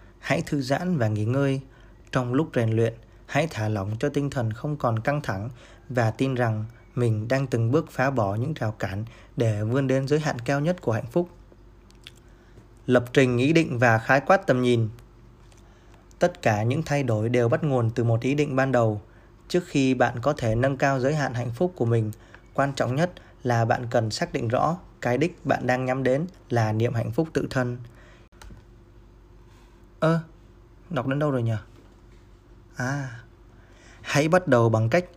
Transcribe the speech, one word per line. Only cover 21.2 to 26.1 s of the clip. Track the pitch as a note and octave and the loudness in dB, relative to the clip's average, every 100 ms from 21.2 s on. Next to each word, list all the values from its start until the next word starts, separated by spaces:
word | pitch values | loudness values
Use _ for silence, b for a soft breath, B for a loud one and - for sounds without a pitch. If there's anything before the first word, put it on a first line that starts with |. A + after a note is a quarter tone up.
| C#3 | -2
hạnh | A#2 A#2+ | -4 -6
phúc | A#2 F3+ - | -2 -2 0
của | A#2 | 0
mình, | A#2 G#2+ - B B B | 0 0 -6 B B B
quan | - C#3 | -2 -2
trọng | C#3 A#2+ C3+ | 0 -2 0
nhất | F3+ - B B | -2 -4 B B
là | B2 A#2 A#2 | 0 2 2
bạn | A#2+ A#2 | 0 0
cần | A#2+ A2 | 0 0
xác | - E3+ | -4 -4
định | C#3+ A2+ | -4 -2
rõ | B2 D3 F3+ - - | 0 0 -2 -8 -6
cái | A#2+ B2+ | -2 0
đích | F3 - C#3 | 0 -2 -2
bạn | - B2 | -2 0
đang | B2+ B2+ | 0 0
nhắm | C3 | 0
đến | B2+ | 0